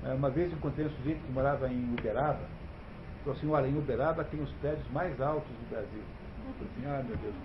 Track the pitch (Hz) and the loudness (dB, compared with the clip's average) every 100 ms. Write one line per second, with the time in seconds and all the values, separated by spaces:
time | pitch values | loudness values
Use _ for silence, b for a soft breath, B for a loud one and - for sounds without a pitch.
0 | 131 131 139 131 175 156 147 143 156 143 | 0 2 4 4 2 2 0 2 0 0
1 | 131 156 - 131 135 139 131 123 123 120 | -2 -2 0 2 4 4 2 2 2 0
2 | 113 107 147 139 - - - - - - | 2 4 4 2 -2 -8 -10 -10 -10 -10
3 | - - 139 - 151 151 135 147 139 117 | -10 -6 -4 0 4 4 6 2 2 4
4 | 147 165 151 151 139 - 147 151 135 131 | 4 2 0 -2 -4 -2 0 0 0 0
5 | 180 127 139 156 - 117 117 117 101 107 | 0 0 2 0 -2 -8 -6 -4 -4 -6
6 | - - - - - - - - 139 143 | -8 -10 -10 -8 -8 -6 -6 -6 -2 -2
7 | 123 208 - - | -2 -2 -4 -6